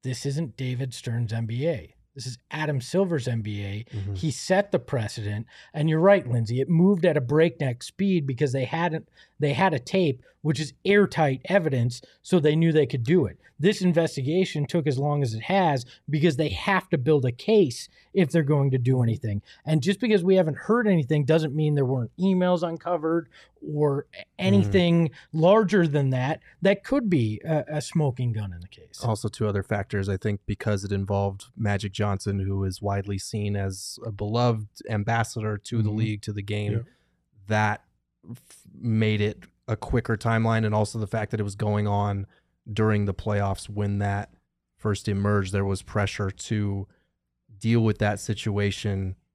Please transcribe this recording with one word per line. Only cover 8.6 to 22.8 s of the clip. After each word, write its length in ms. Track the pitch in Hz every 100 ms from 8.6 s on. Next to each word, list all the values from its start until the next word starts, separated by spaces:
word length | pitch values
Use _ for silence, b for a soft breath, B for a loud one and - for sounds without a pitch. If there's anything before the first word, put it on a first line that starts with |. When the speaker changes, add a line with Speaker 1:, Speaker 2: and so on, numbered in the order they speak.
| 127
Speaker 1:
hadn't, 420 | 170 175 156 - b b b
they 140 | 143
had 220 | 139 190 147
a 40 |
tape, 440 | - 190 170 123 b b
which 180 | 147 156
is 140 | 156 -
airtight 580 | - 208 190 - 151 131 -
evidence, 560 | 196 160 135 120 120 b b
so 160 | - 185
they 160 | 151 156
knew 160 | 165
they 160 | 156 147
could 160 | 135
do 240 | 120 175 113
it. 100 | - b b
This 240 | 160 208
investigation 800 | 180 165 160 - 131 175 185 151 143
took 220 | 170 151
as 100 | 127
long 240 | 147 147
as 140 | 135 110
it 80 |
has 420 | - 196 175 139 - B -
because 260 | 147 170 135
they 140 | 156
have 400 | - - 185 -
to 80 | 160
build 280 | 123 151 123
a 60 |
case 560 | 123 - 220 156 - - b b
if 200 | 190 160
they're 100 | 170
going 300 | 143 151 139
to 80 | 131
do 240 | 123 127
anything. 400 | 117 110 110 104 b b
And 200 | - 156
just 160 | 135 202
because 240 | 247 208
we 120 | 175 185
haven't 220 | 160 139
heard 300 | - 233 214
anything 380 | 180 127 151 135
doesn't 300 | 160 156 147
mean 200 | 151 147
there 100 | 127
weren't 240 | 131 117 -
emails 480 | 190 185 180 180 170
uncovered 640 | 165